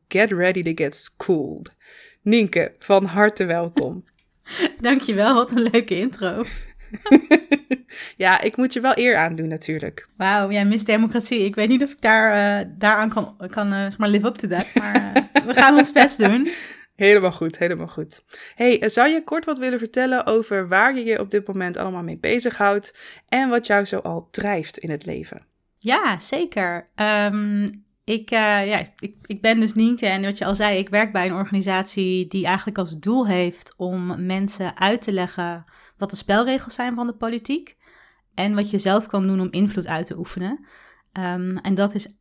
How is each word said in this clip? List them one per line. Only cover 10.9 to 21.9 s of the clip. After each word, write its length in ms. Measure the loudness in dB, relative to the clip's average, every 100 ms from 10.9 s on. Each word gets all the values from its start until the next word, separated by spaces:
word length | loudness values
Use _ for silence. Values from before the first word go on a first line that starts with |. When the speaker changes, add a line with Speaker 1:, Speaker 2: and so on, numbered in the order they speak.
| 2 2 0 -2 0 0
Speaker 2:
Ik 100 | 0
weet 120 | 2
niet 140 | 2
of 80 | 0
ik 100 | 0
daar, 580 | 2 4 4 4 2 0
eh, 60 | -4 0
daaraan 320 | 2 2 2
kan, 260 | -2 -6 -10 -10
kan, 220 | -4 -4
eh, 60 | -2
zeg 160 | -4 -2
maar, 120 | 2
live 160 | 2 0
up 80 | -2
to 120 | -4
that, 180 | -4 -2 -2
maar, 200 | 0 0 2
eh, 320 | 0 2 0 2
<laughs> 20 |
we 60 |
gaan 240 | 6 8 8
ons 140 | 6
best 260 | 6 4 4
doen. 300 | 2 4 0 -4 -12 -18 -20 2
Speaker 1:
Helemaal 360 | 6 6 4
goed, 260 | 0 -6 -2
helemaal 300 | -4 -4 -8
goed. 360 | -12 -12 -16 _ -20 -16 0
Hey, 260 | 4 4
eh, 80 | 4
zou 200 | 4 4
je 140 | 2
kort 220 | -2 -4 -4
wat 120 | -4
willen 220 | -2 -2
vertellen 460 | -2 -2 0 0 2
over 420 | 0 0 -2 0
waar 280 | 2 4 2
je 80 |
je 160 | 0 -2
op 100 | 0
dit 180 | -2 -2
moment 300 | -4 -6 -4
allemaal 260 | -6